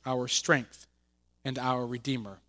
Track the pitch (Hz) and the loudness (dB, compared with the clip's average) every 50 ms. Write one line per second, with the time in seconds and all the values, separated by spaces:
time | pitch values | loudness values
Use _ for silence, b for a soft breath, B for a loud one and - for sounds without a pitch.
0 | _ 135 127 127 123 123 - - - - 160 135 117 - - - - _ _ _ | _ -2 -2 -2 0 0 -2 0 4 6 4 4 4 -4 -16 -20 -20 _ _ _
1 | _ _ _ _ _ _ _ _ _ 135 131 131 123 127 127 127 123 120 123 120 | _ _ _ _ _ _ _ _ _ -6 -4 0 0 0 2 0 0 -4 -6 -4
2 | 117 139 131 123 110 101 98 - _ | -2 -2 -2 -2 -4 -8 -14 -18 _